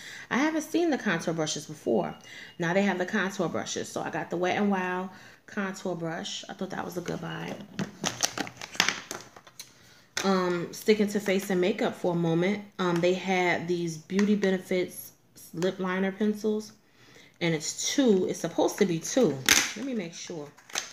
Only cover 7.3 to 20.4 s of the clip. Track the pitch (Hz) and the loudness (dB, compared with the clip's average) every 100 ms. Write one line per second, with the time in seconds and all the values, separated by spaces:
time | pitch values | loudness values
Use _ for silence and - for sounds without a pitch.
7.3 | 165 165 - - - - - - - - | -8 -8 -10 -12 -8 -8 -6 -6 -2 -4
8.3 | - - - - - - - - - - | -4 -8 -8 -14 2 2 2 -8 -14 -14
9.3 | - - - - - - - - - 190 | -20 -20 -20 -20 -20 -20 -20 -10 -2 2
10.3 | 185 180 175 170 - - 214 202 208 202 | 2 2 0 -4 -4 4 4 4 2 2
11.3 | 190 - 180 180 202 220 - 180 170 170 | 2 2 2 4 2 0 0 0 2 2
12.3 | 165 185 208 - - 180 170 175 185 185 | 4 2 0 -4 -2 2 4 4 2 2
13.3 | 185 180 165 170 175 170 156 - 190 202 | 2 2 0 0 0 0 -6 -2 2 4
14.3 | 208 190 185 - 185 180 - - - _ | 4 4 2 0 -2 -2 -6 -18 -20 _
15.3 | - - 165 185 185 185 185 190 196 214 | -20 -14 -2 -2 0 -2 0 0 0 0
16.3 | 208 220 214 214 - _ _ - - - | 0 0 -2 -4 -16 _ _ -20 -20 -20
17.3 | _ 170 160 - - - - 262 190 185 | _ 0 0 -2 -4 -2 4 6 6 4
18.3 | - 165 - 330 - 185 160 - 269 208 | -2 -2 2 0 4 2 2 0 2 4
19.3 | 139 127 - - 208 269 233 170 170 - | 2 4 4 2 -4 -6 -4 -6 -10 -12
20.3 | 170 | -10